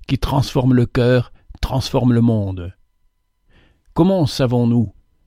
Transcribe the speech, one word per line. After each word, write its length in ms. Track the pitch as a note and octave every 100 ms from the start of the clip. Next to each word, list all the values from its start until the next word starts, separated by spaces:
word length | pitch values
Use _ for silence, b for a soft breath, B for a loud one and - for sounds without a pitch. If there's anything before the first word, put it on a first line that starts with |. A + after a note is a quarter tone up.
| -
qui 120 | B2+
transforme 560 | - C#3 A2 C3+ B2+
le 120 | B2 A#2
cœur, 460 | C3 A#2+ B2+ - - - -
transforme 500 | - B2+ - C3+ B2
le 100 | A#2
monde. 520 | A#2 A2+ G2 F#2 F2 - _ _ _ _ _ _ _ _ _ _ _
Comment 320 | - F3+ F#3 C#3+
savons-nous 680 | - B2+ B2 A#2 A#2+ G2+ - _ _